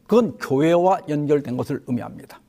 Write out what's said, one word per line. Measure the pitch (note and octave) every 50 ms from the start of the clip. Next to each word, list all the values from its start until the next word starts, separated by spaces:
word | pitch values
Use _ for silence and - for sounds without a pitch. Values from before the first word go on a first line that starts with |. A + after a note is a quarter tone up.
| _
그건 | - G#3 A#3 A#3+ F3+ B2+
교회와 | - - - C3+ C3+ D3+ D#3+ E3+ F3 F3 F#3 F#3+ F3+ - -
연결된 | D3+ D3 D3 C#3+ D3+ D3 C#3 C3 A#2+
것을 | B2+ B2 - C#3+ A#2+ -
의미합니다. | - B2+ A#2 G#2+ G#2+ - E2 - - - - _